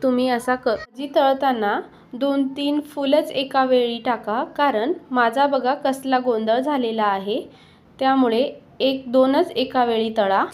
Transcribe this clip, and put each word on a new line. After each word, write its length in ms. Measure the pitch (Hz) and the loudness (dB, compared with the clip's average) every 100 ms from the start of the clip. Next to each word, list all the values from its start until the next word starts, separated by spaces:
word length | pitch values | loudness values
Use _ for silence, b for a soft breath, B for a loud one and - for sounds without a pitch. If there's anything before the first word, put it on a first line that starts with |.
तुम्ही 260 | 262 247 254 | 0 0 0
असा 260 | 240 247 254 | -2 -2 -2
क-, 140 | 247 | -2
भजी 380 | 202 - 254 285 311 | -4 -6 -12 -4 2
तळताना 680 | 269 269 269 233 208 262 - B B | 2 2 0 0 0 -2 -6 B B
दोन 340 | 240 277 277 269 | -6 -2 0 -2
तीन 320 | 277 285 294 | -2 -2 -2
फुलंच 520 | 294 285 277 294 311 | -4 -6 0 2 0
एका 340 | - 269 269 262 | -4 -2 0 2
वेळी 340 | 254 240 233 254 | 2 2 -2 -4
टाका, 380 | 226 214 226 | -4 -4 -4
कारण 500 | 311 - 285 214 247 359 - | -4 -2 0 0 -2 -4 -4
माझा 360 | 254 233 247 285 | 0 2 2 2
बघा 260 | 269 247 | 2 0
कसला 460 | 277 269 262 262 254 | -2 -2 -2 0 0
गोंधळ 400 | 254 220 220 240 | 0 0 2 0
झालेला 440 | 269 285 233 220 | 0 -2 -2 0
आहे, 380 | 208 196 196 247 - B B B B - | 0 0 -2 -6 -6 B B B B -4
त्यामुळे 520 | 269 269 247 226 285 - - - | 0 4 2 2 -2 -4 -16 -2
एक 320 | 269 269 254 | -2 -2 0
दोनच 400 | 254 262 285 349 | 2 4 4 0
एका 340 | - 262 254 240 | -2 -2 0 0
वेळी 280 | 226 220 220 | 0 -2 0
तळा. 280 | 196 196 339 | 0 2 0